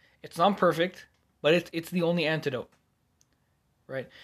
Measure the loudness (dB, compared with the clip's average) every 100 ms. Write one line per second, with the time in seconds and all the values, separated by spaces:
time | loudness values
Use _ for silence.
0 | _ _ -10 0 0 2 2 2 -2 -4
1 | -20 _ _ _ 2 2 0 -8 -4 0
2 | 0 0 0 -2 -2 -6 -8 _ _ _
3 | _ _ _ _ _ _ _ _ -10 -10
4 | -10 -14